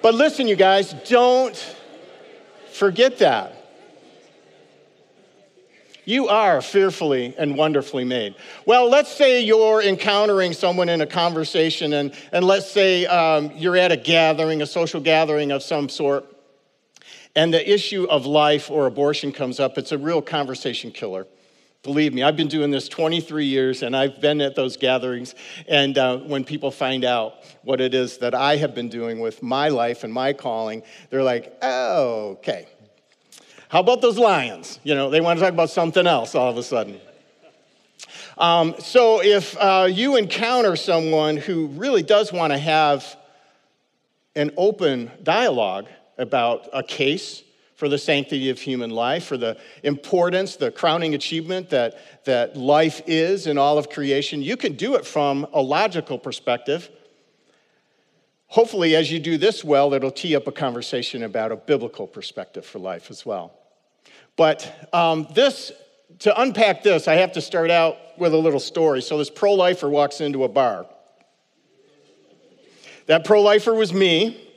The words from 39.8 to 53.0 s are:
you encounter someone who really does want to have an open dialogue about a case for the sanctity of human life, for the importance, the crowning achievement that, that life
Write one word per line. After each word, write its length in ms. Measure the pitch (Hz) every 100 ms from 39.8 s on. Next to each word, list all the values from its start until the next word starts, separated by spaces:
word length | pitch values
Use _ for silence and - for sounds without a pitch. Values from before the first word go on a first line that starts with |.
| 185
you 260 | 190 262 262
encounter 580 | 208 - 226 247 214
someone 600 | 165 - 165 160 156 151 151
who 300 | 151 170 151
really 360 | 143 262 226
does 300 | 151 208 214
want 180 | 180 156
to 60 | 139
have 580 | 156 156 151 143 - - _ _ _ _ _ _ _ _ _ _ _
an 160 | 151 147 147
open 540 | 196 214 165 127 117 -
dialogue 640 | 151 196 240 127 104 95 104 - _ -
about 500 | 120 131 117 117 -
a 80 | 135
case 600 | - - 139 185 - - _ _ _
for 120 | _ 147
the 100 | 143
sanctity 500 | - 143 139 139 131
of 100 | 127
human 300 | - 127 117
life, 340 | 113 120 131
for 120 | - 131
the 180 | 117 110 - -
importance, 720 | 143 143 - 185 175 185 196
the 160 | - 123
crowning 420 | - 170 165 165
achievement 560 | 147 - 165 165 185 175
that, 560 | 135 117 - - -
that 320 | - 123 117 143
life 460 | 131 147 160 -